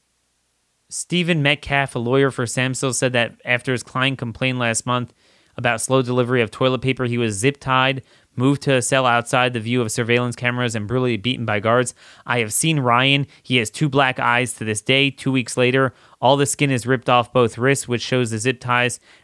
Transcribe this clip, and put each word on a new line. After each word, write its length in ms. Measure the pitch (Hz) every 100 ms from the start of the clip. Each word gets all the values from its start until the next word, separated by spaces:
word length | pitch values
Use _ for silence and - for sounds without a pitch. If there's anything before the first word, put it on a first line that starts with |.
| _ _ _ _ _ _ _ _ _
Stephen 540 | - - 175 170 170
Metcalf, 520 | 143 147 - 139 139
a 40 | 131
lawyer 320 | 117 135 139
for 160 | 123 120
Samsel, 460 | - 127 127 135
said 200 | 120 131
that 280 | 123 117 -
after 280 | 123 123 -
his 100 | 123
client 360 | - 131 131 131
complained 400 | 120 110 131 127
last 280 | 120 113 -
month 260 | 123 120 _ _ _ _ -
about 240 | 120 113
slow 200 | - 131
delivery 380 | 123 123 120 127
of 100 | 110
toilet 300 | - 131 127
paper, 240 | 127 127
he 140 | 127 120
was 160 | 117
zip-tied, 680 | 101 123 139 - 131 131 135 - _ _
moved 280 | - 131 143
to 120 | -
a 80 | 131
cell 220 | 120 135
outside 480 | 127 120 117 131 127
the 80 | 123
view 220 | 107 123
of 100 | 113
surveillance 440 | - 113 120 123 120
cameras, 380 | 123 123 123
and 120 | 110 104
brutally 300 | 127 127 113
beaten 280 | 110 131
by 160 | 113 104
guards. 340 | 110 120 120 - - -
"I 140 | - 123
have 140 | 110
seen 280 | - 160 156
Ryan. 460 | 123 120 131 139 139 -
He 140 | - 127
has 140 | 110
two 180 | - 151
black 300 | 135 131 127
eyes 360 | 120 120 123
to 100 | -
this 160 | 110 107
day." 300 | - 135 139
Two 220 | - -
weeks 240 | 131 117 -
later, 360 | 123 131 135 - _ _
all 160 | 123 139
the 100 | 139
skin 240 | - 147
is 160 | 127 120
ripped 240 | 127 -
off 220 | 123 117
both 260 | 127 117 -
wrists, 300 | 127 135 -
which 140 | 120
shows 280 | - 127 120
the 80 | 113
zip 220 | 113 123
ties 400 | 127 123 123 - _ -